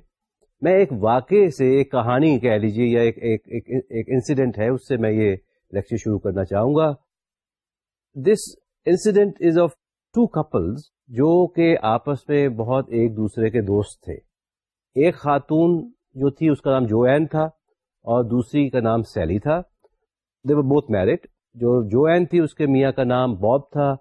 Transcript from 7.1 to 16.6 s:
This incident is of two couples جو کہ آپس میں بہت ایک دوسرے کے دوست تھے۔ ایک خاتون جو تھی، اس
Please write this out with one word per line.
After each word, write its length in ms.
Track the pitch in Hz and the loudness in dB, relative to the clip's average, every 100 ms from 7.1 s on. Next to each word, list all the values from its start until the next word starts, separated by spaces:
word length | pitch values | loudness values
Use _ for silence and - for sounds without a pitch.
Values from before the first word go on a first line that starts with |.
| _ _ _ _ _ _ _ _ _ _ 139 | _ _ _ _ _ _ _ _ _ _ -4
This 400 | 143 214 - - _ _ - | 0 0 -2 -18 _ _ 0
incident 420 | 180 214 202 202 - 170 | 0 2 2 2 0 0
is 100 | 165 | 2
of 120 | 170 - _ _ _ 233 | 0 -2 _ _ _ -2
two 80 | 226 160 | 0 -2
couples 380 | - 107 85 127 - _ - | -2 -2 -2 -6 -12 _ -10
جو 360 | 120 151 170 175 | 0 2 4 2
کہ 300 | 165 165 165 | 2 2 2
آپس 460 | 110 117 - 139 - | 0 -2 -2 -6 -2
میں 200 | 147 139 | 0 0
بہت 380 | 113 113 131 - | -2 -4 -4 -2
ایک 280 | 117 117 107 | -2 -2 -2
دوسرے 340 | 107 - 110 | -4 -2 -2
کے 100 | 113 | -2
دوست 420 | 101 104 101 - | 0 -2 -2 -10
تھے۔ 100 | - 80 _ _ _ _ _ _ _ | -14 -14 _ _ _ _ _ _ _
ایک 200 | 127 165 | 0 0
خاتون 760 | - 147 143 - 156 170 170 240 _ _ | 0 -2 -2 0 0 2 0 -4 _ _
جو 160 | 131 139 | -4 -4
تھی، 180 | 135 160 | 0 -2
اس 120 | 139 | 0